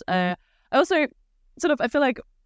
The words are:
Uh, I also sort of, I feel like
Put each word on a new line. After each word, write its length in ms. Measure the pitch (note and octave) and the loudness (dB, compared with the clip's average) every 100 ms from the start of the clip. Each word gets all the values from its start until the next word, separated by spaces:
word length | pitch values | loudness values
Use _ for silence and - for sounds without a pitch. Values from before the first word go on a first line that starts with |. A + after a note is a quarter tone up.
| - | -4
Uh, 280 | F#3 F3+ F3+ _ _ _ | -2 -2 -4 _ _ _
I 40 | C4 | 2
also 300 | F4+ E4+ C#4+ - _ _ _ - | 2 0 0 -6 _ _ _ -4
sort 120 | E4+ | -2
of, 100 | C#4+ | 0
I 60 | A#3 | 0
feel 140 | D4 | 0
like 180 | C4+ A#3 - _ | 0 -2 -12 _